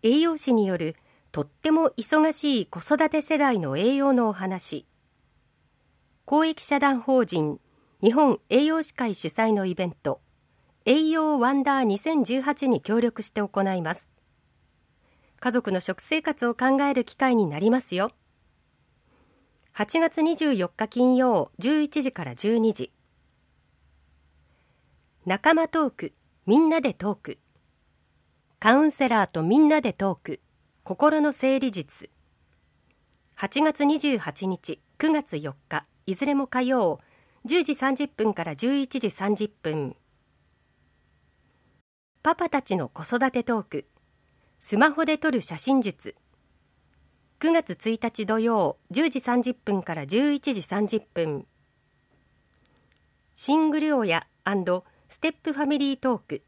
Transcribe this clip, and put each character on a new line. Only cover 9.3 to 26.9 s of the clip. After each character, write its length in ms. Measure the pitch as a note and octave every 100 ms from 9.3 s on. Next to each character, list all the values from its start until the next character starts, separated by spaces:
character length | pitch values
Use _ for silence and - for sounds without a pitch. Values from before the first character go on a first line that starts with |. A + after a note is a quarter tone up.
| - A3
の 140 | G#3 F#3+
イ 80 |
ベ 140 | F3 F3+
ン 40 |
ト、 280 | - D3 - _ _ _ _ _ _ -
栄 220 | C#4 D#4
養 320 | D#4+ D#4 D4
ワ 140 | A#3+
ン 100 | C#4
ダ 160 | C4+ C4+
ー 40 | A#3+
二 120 | G3+
千 260 | D#4 D#4+
十 200 | G#3+ B3+
八 260 | C4+ D4 C#4
に 120 | A3
協 180 | - A3+
力 240 | A#3+ -
し 80 | G#3+
て 100 | -
行 220 | G3+ -
い 180 | F#3+ F#3
ま 140 | D#3+ F3
す。 120 | - _ _ _ _ _ _ _ _ _ _ _ _ _
家 120 | B3+
族 200 | A#3+ G#3+
の 80 | F#3+
食 220 | - F#3
生 200 | - D#4
活 240 | D#4+ D4 A#3+
を 80 |
考 260 | A#3 B3+ C4+
え 100 | C#4+
る 100 | C4
機 120 | A#3+ -
会 200 | C4+ A#3+
に 120 | F#3
な 100 | D3
り 140 | G3+
ま 100 | B3+
す 140 | - F3+
よ。 160 | G#3 _ _ _ _ _ _ _ _ _ _ _ _ _ _ _ _
八 280 | - D#4 E4
月 220 | E4 -
二 140 | D#4 E4
十 180 | D#4
四 160 | A3+ F3+
日 180 | - A3
金 280 | A#3+ B3+ B3+
曜、 360 | B3+ G3+ - -
十 240 | G#3+ D4+
一 220 | D4 D4+
時 80 | C4+
か 140 | - C#3+
ら 100 | A#2+
十 240 | G3+ A#3
二 140 | A3
時。 180 | G#3 B2+ _ _ _ _ _ _ _ _ _ _ _ _ _ _ _ _ _ _ _ _ _ _ _ -
仲 300 | F#3+ D4+ E4
間 120 | D#4+
ト 200 | E4 C#4+
ー 40 |
ク、 220 | - - _ _ _ -
み 140 | B3
ん 100 | D#4+
な 100 | E4
で 140 | C4